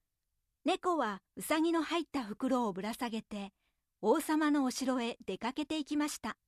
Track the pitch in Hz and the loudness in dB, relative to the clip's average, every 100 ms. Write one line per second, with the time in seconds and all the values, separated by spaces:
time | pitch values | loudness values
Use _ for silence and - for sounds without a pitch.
0 | _ _ _ _ _ _ 285 370 370 320 | _ _ _ _ _ _ -2 0 2 2
1 | 220 196 - - - 311 330 330 285 339 | 0 -4 -10 -12 -2 2 4 2 2 -2
2 | 294 285 208 208 254 254 220 185 208 233 | -2 -4 -6 -4 0 2 0 -2 -6 -4
3 | 240 220 - 208 196 - _ _ _ _ | -4 -6 -6 -10 -10 -14 _ _ _ _
4 | 208 311 294 311 302 294 254 - 262 254 | 2 4 4 2 4 4 2 0 0 0
5 | 233 - - 185 226 285 294 311 277 294 | -2 -6 -8 -4 -4 -4 -2 -2 -2 0
6 | 294 - 220 - | 0 -2 -8 -10